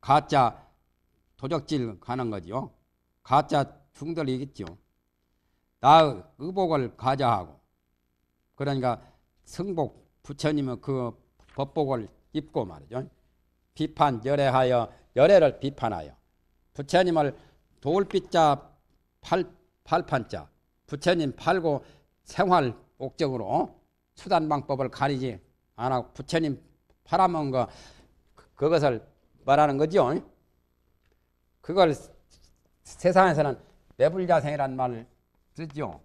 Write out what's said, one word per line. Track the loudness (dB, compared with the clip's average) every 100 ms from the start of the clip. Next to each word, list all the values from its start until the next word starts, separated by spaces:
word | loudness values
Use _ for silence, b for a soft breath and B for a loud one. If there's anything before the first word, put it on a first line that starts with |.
가짜 | 4 2 4 2 2 0 -20 _ _ _ _ _ _ _
도적질 | -6 -6 -4 -4 -4 -8
가는 | -10 -6 -6
거지요. | -8 -8 -10 -10 _ _ _ _ _
가짜 | 0 0 2 -2 -2 -8 _
중들이겠죠. | _ -10 -6 -4 -4 -8 -12 -16 -16 _ _ _ _ _ _ _ _ _ _
나 | 6 8 6 0 -14 _
의복을 | -10 -2 0 0 -2 -6
가자하고, | -4 0 0 0 -4 -18 _ _ _ _ _ _ _ _ _
그러니까 | _ -4 -2 -2 -4 b b _ _
승복, | _ -10 -8 -4 -6 -8 _ _
부처님은 | -20 -4 -2 -2 -4 -6
그 | -6 -6 -6 -10 _ _ _
법복을 | -10 -8 -4 -2 -2 -6 _ _
입고 | -10 -8 -6
말이죠. | -6 -10 -12 -12 -12 _ _ _ _ _ _
비판 | -8 -8 0 0 0
열애하여, | -2 0 2 2 2 2 -2 B B 2
열애를 | 6 6 6 0
비판하여 | -8 -4 -4 -4 -10 -18 _ _ _ _ _
부처님을 | -16 0 2 2 2 0 -2 b b _ _
도울빛자 | -4 -2 0 -4 -2 2 2 2 -4 _ _ _ _ _
팔-, | -4 -2 -2 -10 _ _
팔판자, | -4 -2 -2 -4 -4 -12 -14 _ _ _ _
부처님 | -6 0 0 0 -4
팔고 | -2 0 0 -4 b b b _
생활 | _ -2 2 4 2 -4 _ _
목적으로, | -12 -4 -4 -2 -2
어? | -2 -2 -8 _ _ _
수단 | -20 -2 0 0
방법을 | -4 -4 -4 -4
가리지 | -2 -2 -2 -6 -10 _ _ _ -8
않아 | -4 -4 -6
부처님 | -14 -4 -2 -2 -6 _ _ _ _
팔아먹은 | _ 2 2 2 -2
거, | -2 -2 B B B B _ _
그-, | _ _
그것을 | _ 0 2 2 -2 -8 _ _ _
말하는 | 2 4 4 2
거죠. | 0 2 2 0 -8 _ _ _ _ _ _ _ _ _ _ _ _ _
그걸 | -6 2 2 2 -8 -20 _ _ _ _ _ _
세상에서는 | -20 -4 0 4 4 4 0 -2 -12 _ _ _
매불자생이라는 | 0 0 0 0 0 -4 -6 -4
말을 | -6 -6 -14 _ _ _ _
쓰죠. | -16 -14 -8 -10 -10